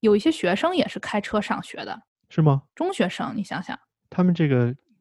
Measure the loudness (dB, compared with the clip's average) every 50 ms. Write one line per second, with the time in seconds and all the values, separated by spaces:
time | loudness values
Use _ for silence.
0 | 2 4 4 4 4 2 0 2 0 0 0 2 0 0 0 0 0 -2 -4 -10
1 | -8 -6 -4 -4 -4 -2 -4 -4 -2 -2 -4 -6 -8 -12 -12 -12 -10 -10 -12 -12
2 | -14 _ _ _ _ _ 0 2 4 4 4 2 0 _ _ -6 -4 -4 -2 -2
3 | -2 -2 -2 -6 -8 -8 -6 -8 -8 -6 -8 -10 -8 -10 -12 -14 _ _ _ _
4 | _ -8 -2 2 2 2 4 2 2 2 4 4 2 2 -2 -4 _ _ _ _